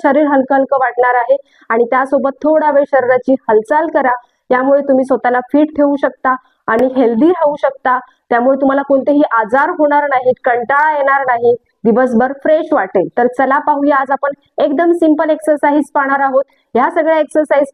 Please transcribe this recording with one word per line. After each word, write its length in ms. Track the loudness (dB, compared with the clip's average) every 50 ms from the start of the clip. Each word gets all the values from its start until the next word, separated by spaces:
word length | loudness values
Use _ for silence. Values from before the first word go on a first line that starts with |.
| 0
शरीर 240 | 0 2 2 2
हलकं 280 | 2 2 0 0 0 0
हलकं 220 | 0 0 0 0 0
वाटणार 340 | 0 0 0 0 0 2 2
आहे 220 | 0 0 0 -2 -2 -4 _ _ _ _ -4
आणि 160 | -2 -2 0
त्यासोबत 460 | 0 0 -2 0 0 -2 -2 -2 -4 -4 -4 -2
थोडा 280 | 0 0 2 2 2
वेळ 140 | 2 0 0 0 0
शरीराची 400 | 0 2 2 0 0 0 -2 -2
हालचाल 540 | -2 _ 0 0 0 2 0 0 -2 0
करा. 260 | 0 -2 -2 0 -2 -2 -4 -8 _ _ _ _ -4
यामुळे 300 | -2 -2 0 2 0 0
तुम्ही 240 | 2 0 0 0 0
स्वतःला 360 | 0 -2 -2 -2 -2 -2 -2
फिट 360 | -2 0 0 0 0 0 0
ठेवू 200 | 0 0 0 0
शकता 400 | 0 -2 -4 -4 _ -4 -4 -4 -4 _ _ _ _ _
आणि 200 | -4 -2 0 0 0 0
हेल्दी 320 | 0 0 0 2 2 2 2
राहू 260 | 2 2 0 -2 -2
शकता. 420 | -2 -4 -4 -4 -4 -2 -2 -2 -2 -4 -10 _ _ _ -4
त्यामुळे 320 | -2 0 2 0 0 0
तुम्हाला 220 | 0 0 0 0 0
कोणतेही 400 | 0 0 0 0 0 2 2 2 0 0
आजार 380 | -2 -2 0 0 0 0 0
होणार 320 | 0 0 0 0 2 0 0
नाहीत, 320 | 0 -2 -2 0 -2 -2 -2 -2
कंटाळा 520 | -2 -2 -2 -2 -2 0 0 0 0 0
येणार 240 | 0 0 0 0 0
नाही, 340 | 0 -2 -2 0 0 0 0 -2 _ _ _ _ -2
दिवसभर 480 | 0 2 2 0 0 0 0 0 -2 -4
फ्रेश 400 | -4 -2 0 0 0 0 0 -2
वाटेल. 360 | -2 -2 -2 -2 -2 -2 -2 -2 -2
तर 80 | -2 -2 0 -2
चला 200 | -2 0 0 0
पाहूया, 380 | 0 0 -2 0 0 0 0
आज 140 | 0 0 -2
आपण 200 | -4 -4 -4 -6 -8 -8 _ _ _ -2
एकदम 340 | -2 0 0 0 0 0 2
सिंपल 380 | 2 2 2 2 2 0 -2
एक्सरसाइज 520 | -2 -2 -2 -2 -2 0 0 0 0 0 -2 -2 -2
पाहणार 260 | -2 -2 0 -2 -2
आहोत. 240 | -2 0 0 -2 -2 -4 _ _ _ _ -2
ह्या 160 | 0 0 0
सगळ्या 280 | 0 0 0 2 0 0
एक्सरसाइज 480 | 0 0 0 -2 0 2 0 0 0 0